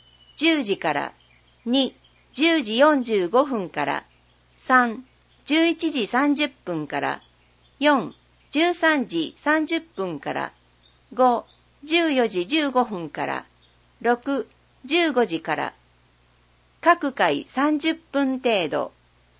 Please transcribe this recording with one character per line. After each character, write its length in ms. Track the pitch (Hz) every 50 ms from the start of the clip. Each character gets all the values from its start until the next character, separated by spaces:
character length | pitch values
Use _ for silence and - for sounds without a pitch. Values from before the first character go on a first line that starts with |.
| _ _ _ _ _ _ _
十 280 | - 285 330 320 302 247
時 140 | 202 185
か 160 | - - 165 151
ら、 200 | 143 139 - - _ _ _ _ _ _ _ _ _ -
二、 280 | 233 247 269 262 - - _ _ _ _ _ _ _ -
十 280 | - 302 339 330 320
時 160 | 240 208 220
四 260 | 240 285 311 302 269 233
十 240 | 233 220 196 180
五 180 | 170 214 247 294
分 240 | 285 262 214 185 156
か 160 | - 151 143
ら、 200 | 143 143 135 - _ _ _ _ _ _ _ _ _ _
三、 480 | - - - 262 254 247 233 214 247 254 _ _ _ _ _ _ _ _
十 220 | - 285 320 330
一 240 | 339 320 330 339 320
時 160 | 320 269 202
三 280 | - - 254 285 294 285
十 140 | 254 294 269
分 380 | - _ - 185 170 156 151
か 120 | - 147 143
ら、 220 | 139 135 139 - - _ _ _ _ _ _ _ _ _ _ -
四、 360 | 269 294 285 247 185 127 - _ _ _ _ _ _ _
十 220 | - 285 330 349 339
三 340 | - - 320 311 285 240
時 260 | 175 - 165 160 - -
三 280 | - - 294 302 320 311
十 160 | 294 330 330
分 380 | 330 - _ - 190 180 160 139
か 140 | - 151 135
ら、 200 | 139 139 - - _ _ _ _ _ _ _ _ _ _ _ -
五、 320 | 233 262 254 240 220 - _ _ _ _ _ _ _ -
十 280 | 302 311 339 339 320
四 160 | 277 262 233
時 200 | 226 - 180 175
十 240 | 190 277 320 294 277
五 120 | 262 254 240
分 260 | 226 208 175 165 147
か 160 | - 156 143
ら、 200 | 139 139 127 - _ _ _ _ _ _ _ _ _ _ -
六、 460 | - 233 240 240 - 277 277 262 - - _ _ _ _ _ _ -
十 260 | 254 294 349 339 320
五 140 | 269 254 240
時 160 | 180 165 156
か 140 | - 170 151
ら。 180 | 143 139 120 - _ _ _ _ _ _ _ _ _ _ _ _ _ _ _ _ _ _ _ _ _
各 300 | - 320 339 339 - 277
回 340 | 262 - 190 165 143 143 -
三 320 | - - 262 277 302 302 285
十 160 | 311 320 320
分 440 | 320 - _ - 277 277 262 262 254
程 300 | 262 247 226 190 170 143
度。 220 | 143 143 117 - - _ _ _ _ _ _ _ _